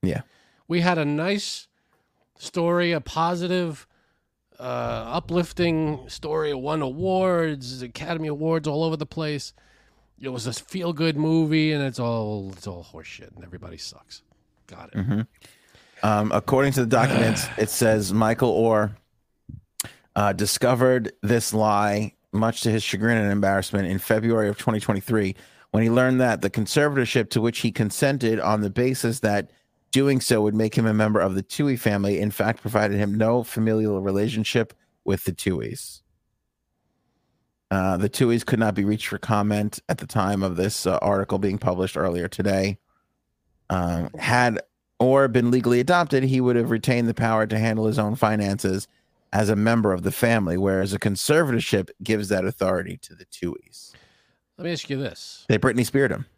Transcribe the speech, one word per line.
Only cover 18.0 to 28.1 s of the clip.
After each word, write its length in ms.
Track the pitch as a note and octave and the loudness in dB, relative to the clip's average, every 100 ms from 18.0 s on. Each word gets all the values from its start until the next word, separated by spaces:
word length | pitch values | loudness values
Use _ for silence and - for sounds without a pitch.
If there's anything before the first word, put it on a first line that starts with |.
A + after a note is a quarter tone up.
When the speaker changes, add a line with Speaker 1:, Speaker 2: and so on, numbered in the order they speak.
| G2 | 2
Speaker 1:
Michael 380 | G2+ A2 A2+ B2+ | 2 2 2 2
Orr, 440 | F2+ A2+ A2 G#2 - _ _ _ _ _ - _ _ - - _ - | 4 4 4 2 -4 _ _ _ _ _ -20 _ _ -14 -14 _ 0
uh, 160 | G#2 | 0
discovered 800 | F#2+ G2+ - B2 B2 B2+ B2+ G#2+ - | 2 -2 0 2 4 4 4 0 -6
this 300 | G#2 A#2+ - | 0 0 2
lie, 600 | G#2+ G#2+ G2+ G#2 G2+ G#2+ _ _ | 2 4 4 2 0 -2 _ _
much 300 | G2 A2+ A#2 | 0 0 0
to 100 | A#2+ | 0
his 120 | A2 | 0
chagrin 340 | - G2+ A2 A#2 | 0 0 2 2
and 140 | G#2 | 2
embarrassment, 540 | G2+ G2 G2 F#2+ G2+ F#2+ | 2 2 0 0 -2 -2
in 100 | F#2+ | -4
February 480 | - A2 A2+ A2+ G#2 | 0 0 2 2 2
of 100 | G#2 | 0
twenty 220 | - G#2+ | -2 -2
twenty-three, 560 | - G2+ - A2+ G2 G2 - _ _ | 0 -2 0 0 0 -4 -14 _ _
when 120 | A2 | 0
he 60 | A2+ | 2
learned 320 | A#2 B2+ B2+ | 4 2 2
that 200 | B2+ G#2 | 2 0
the 80 | G2+ | -2
conservatorship 800 | - G#2 - D3 C#3 A#2+ C3 G#2+ | -2 0 2 2 2 0 0 0
to 100 | - | 0
which 180 | A2+ A2+ | 0 0
he 120 | A#2 | -4
consented 680 | - G#2+ - C#3+ | 0 -2 2 0